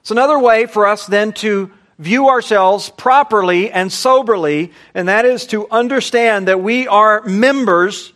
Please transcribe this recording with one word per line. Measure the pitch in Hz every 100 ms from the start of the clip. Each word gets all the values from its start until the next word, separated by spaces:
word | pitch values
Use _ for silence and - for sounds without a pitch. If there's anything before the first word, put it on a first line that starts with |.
It's | -
another | 220 277 294
way | 247 226
for | 226 214 202
us | 208
then | - 202 214
to | 214 214 196 190 _ _ _
view | 156 240 269
ourselves | 254 - 208 185 202 -
properly | - 254 262 277 214 180 175 214
and | 185 190
soberly, | - 247 262 233 202 151 147 170 - _
and | 185 180
that | 208
is | 247 247
to | - 214 208
understand | 226 240 269 - 240 233 202 190
that | 190
we | 190 247 254
are | 202 214 214
members | 220 190 254 277 226 175 185 196 -